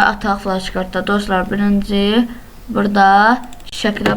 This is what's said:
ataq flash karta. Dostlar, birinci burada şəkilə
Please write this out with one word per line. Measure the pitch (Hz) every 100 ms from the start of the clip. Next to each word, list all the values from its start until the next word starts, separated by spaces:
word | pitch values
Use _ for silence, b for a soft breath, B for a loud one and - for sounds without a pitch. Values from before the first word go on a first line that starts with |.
| -
ataq | 214 214 202
flash | 202 190 185
karta. | 190 185 185 202
Dostlar, | 202 208 190 185
birinci | 202 208 202 202 202 202 220 233 B B B -
burada | 202 202 202 196 196 214 254 - - -
şəkilə | - 214 208 208